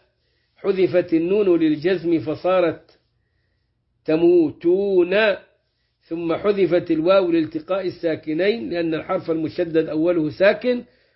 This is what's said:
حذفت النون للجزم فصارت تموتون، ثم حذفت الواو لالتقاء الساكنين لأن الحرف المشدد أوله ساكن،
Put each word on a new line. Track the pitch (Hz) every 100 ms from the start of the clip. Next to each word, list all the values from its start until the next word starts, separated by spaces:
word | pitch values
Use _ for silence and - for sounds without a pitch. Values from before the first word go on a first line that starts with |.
| _ _ _ _ _ _
حذفت | 190 190 175 175 175
النون | 165 170 208 190 170
للجزم | 160 151 170 185 165 160
فصارت | 131 143 180 185 170 - _ _ _ _ _ _ _ _ _ _ _ _ -
تموتون، | 160 170 175 151 - 170 190 202 185 175 196 220 185 _ _ _ _ _ _ -
ثم | 165 170 156
حذفت | 202 196 170 175 175
الواو | 156 165 196 180
لالتقاء | 165 156 156 - 190 180
الساكنين | - 165 151 151 156 202 233 208
لأن | 170 165
الحرف | 156 - 190 170
المشدد | 160 156 - 170 160 156
أوله | 156 170 170 151
ساكن، | 123 196 214 247 247 - _ _